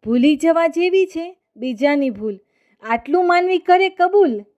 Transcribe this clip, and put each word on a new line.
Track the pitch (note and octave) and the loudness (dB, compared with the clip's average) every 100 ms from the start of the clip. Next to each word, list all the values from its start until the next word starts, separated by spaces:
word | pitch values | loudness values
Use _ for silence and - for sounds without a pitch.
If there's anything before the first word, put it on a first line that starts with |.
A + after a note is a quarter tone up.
| G#3+ | -2
ભૂલી | A#3+ C4+ D4 | 0 2 2
જવા | E4 E4 E4 | 0 2 0
જેવી | E4 F4+ F#4+ F#4+ | 0 0 0 -2
છે | E4 E4+ F#4+ _ - | -4 -12 -16 _ -12
બીજાની | B3+ A3 C#4 D4 C4+ | -10 -2 0 0 -2
ભૂલ. | G3+ G#3+ G3 _ _ _ _ | -4 -10 -10 _ _ _ _
આટલું | A3 A#3 A#3 E4+ F4+ | -6 -6 -2 -2 2
માનવી | F4 F4+ F#4 | 0 0 -2
કરે | - F4+ F#4+ | 2 2 2
કબૂલ | F#4+ F4+ G4+ F4 A3 G3+ | 0 0 2 2 0 -10